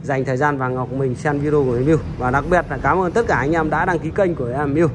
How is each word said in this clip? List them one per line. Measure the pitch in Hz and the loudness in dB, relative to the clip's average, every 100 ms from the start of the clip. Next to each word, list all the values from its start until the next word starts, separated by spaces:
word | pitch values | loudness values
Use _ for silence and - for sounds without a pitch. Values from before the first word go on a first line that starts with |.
dành | 147 135 131 | -2 -2 -2
thời | 127 | 0
gian | 147 139 | 0 0
vàng | 127 127 | -2 -4
ngọc | 123 | -4
mình | 131 135 120 | -2 -2 -2
xem | 156 143 | -2 -2
video | 143 147 | 0 2
của | 131 | 2
em | 120 135 | 0 2
Miu. | 160 - - | 2 0 -4
Và | 127 | -2
đặc | 135 147 | 0 2
biệt | 175 160 | 2 2
là | 131 | -2
cảm | 139 170 | 0 2
ơn | 185 | 2
tất | 220 220 | 0 0
cả | 143 | 0
anh | 135 | 2
em | 165 156 | 0 0
đã | 156 185 | 0 0
đăng | 165 | 0
ký | 151 202 | -2 0
kênh | 190 156 | 0 0
của | 120 | -4
em | 123 147 | -2 0
Miu. | 143 165 | 2 2